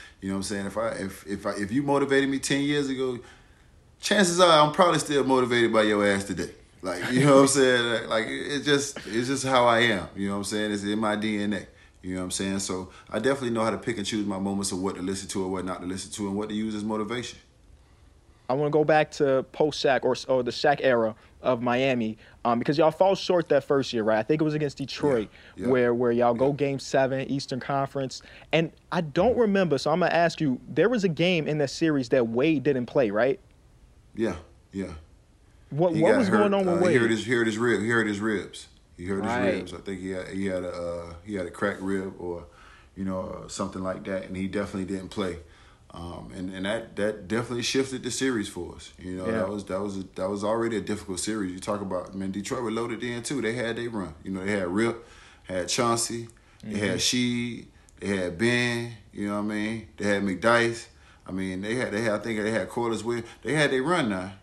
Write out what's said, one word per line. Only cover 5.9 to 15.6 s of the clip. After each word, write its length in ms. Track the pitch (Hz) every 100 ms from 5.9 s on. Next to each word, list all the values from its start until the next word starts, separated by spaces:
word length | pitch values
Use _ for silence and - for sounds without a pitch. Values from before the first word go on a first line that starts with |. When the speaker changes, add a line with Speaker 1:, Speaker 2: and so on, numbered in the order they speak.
| 104 101
Speaker 1:
ass 160 | 98
today. 300 | - 87 85 - - -
Like, 300 | 92 90 107
you 140 | 127
know 100 | 143
what 60 | 139
I'm 40 | 135
Speaker 2:
<laughs> 100 | 139
Speaker 1:
saying? 260 | 131 123 117
Like, 160 | 117 113
like, 180 | 113 110
it's 360 | 135 92 143
just, 320 | 127 143 139 - -
it's 180 | 110 123
just 180 | 139
how 220 | 131 131 120
I 140 | 113
am. 260 | 117 98 85
You 140 | 98 98
know 60 |
what 40 | 101
I'm 60 |
saying? 260 | 98 107 107
It's 120 | 104
in 160 | 101 107
my 160 | 110 107
D 260 | 107 104
N 100 | 104
A. 140 | 98 - - - _
You 140 | 92
know 60 | 92
what 40 | 92
I'm 40 |
saying? 300 | 95 95 95
So 300 | 95 92 95 - -
I 80 | 107
definitely 320 | 127 135 123
know 140 | 113
how 60 | 110
to 80 | 98
pick 200 | 123 101
and 80 | 101
choose 180 | 110
my 140 | 101 95
moments 320 | 98 98 98
of 100 | 92
what 140 | 95
to 80 | 87
listen 260 | 90 95 95
to 140 | 104
or 40 | 92
what 160 | 95